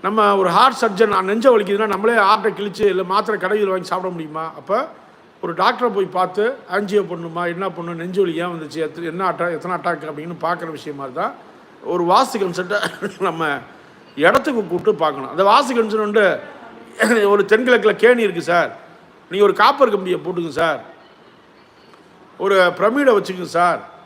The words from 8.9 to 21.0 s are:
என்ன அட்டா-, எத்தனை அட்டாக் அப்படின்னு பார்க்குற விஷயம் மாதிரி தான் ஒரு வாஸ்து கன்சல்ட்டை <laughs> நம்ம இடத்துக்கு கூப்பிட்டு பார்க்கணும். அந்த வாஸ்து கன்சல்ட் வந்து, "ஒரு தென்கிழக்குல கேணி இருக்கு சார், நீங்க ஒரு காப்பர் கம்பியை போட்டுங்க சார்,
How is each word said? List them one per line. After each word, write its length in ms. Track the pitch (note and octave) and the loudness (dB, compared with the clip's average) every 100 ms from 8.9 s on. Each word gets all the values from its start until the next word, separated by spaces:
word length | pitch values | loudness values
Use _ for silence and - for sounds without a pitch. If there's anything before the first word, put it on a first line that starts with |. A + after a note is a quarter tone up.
| E3 | -6
என்ன 260 | E3+ E3+ F#3+ | -10 -4 -4
அட்டா-, 220 | E3 F3 | -2 -6
எத்தனை 240 | D#3+ - F3 | -6 -6 -6
அட்டாக் 340 | F3 D#3+ D#3 | -4 -6 -8
அப்படின்னு 220 | D3 E3 E3 | -10 -12 -6
பார்க்குற 300 | D#3+ F3 E3+ | -4 -4 -8
விஷயம் 280 | D3 D#3 C#3 | -12 -12 -10
மாதிரி 160 | C3+ | -10
தான் 200 | C3 A3 - - - - - | -6 -6 -8 -20 -20 -20 -14
ஒரு 200 | - F3 | -6 -2
வாஸ்து 320 | E3+ G3+ C4 A3+ | 2 2 2 -2
கன்சல்ட்டை 400 | F#3+ F3 F3+ G#3 - - | -4 -4 -4 -4 -4 -8
<laughs> 180 | G3+ - | -10 -4
நம்ம 400 | F#3+ E3 D#3 C3+ A#2+ - - - - - | -4 -2 -4 -4 -8 -20 -20 -20 -16 2
இடத்துக்கு 500 | D#3+ A#3+ C#4 A#3+ F3+ | 4 4 2 -2 -2
கூப்பிட்டு 280 | F3 G#3+ | -2 0
பார்க்கணும். 360 | E3 D#3 C#3 C3 | 2 0 -2 -8
அந்த 120 | D#3+ | 2
வாஸ்து 340 | G3 A#3+ B3+ A#3 | 4 4 4 0
கன்சல்ட் 340 | A3 G#3+ G#3 | 0 -2 0
வந்து, 280 | G#3+ F#3+ C#3+ - - - - - - A3 A#3 G3+ | 2 2 0 -8 -18 -20 -20 -20 -2 2 4 4
"ஒரு 160 | G#3 | 2
தென்கிழக்குல 520 | G3 A3 B3+ A#3+ G#3+ - | 4 2 4 4 4 4
கேணி 220 | A3+ A#3+ | 4 4
இருக்கு 240 | G#3+ E3+ | 2 -2
சார், 340 | D3 F3 C#3 - - - - _ - | 0 0 0 -6 -20 -20 -20 _ -8
நீங்க 160 | F#3+ G3+ | 2 4
ஒரு 80 | |
காப்பர் 360 | F#3+ A3 C#4 B3 | 6 4 4 2
கம்பியை 300 | G#3 F#3 E3+ | 2 -2 -4
போட்டுங்க 240 | D#3 F3 E3 | -4 -6 -6
சார், 360 | D3 E3 C#3 - - | -2 -2 -2 -8 -20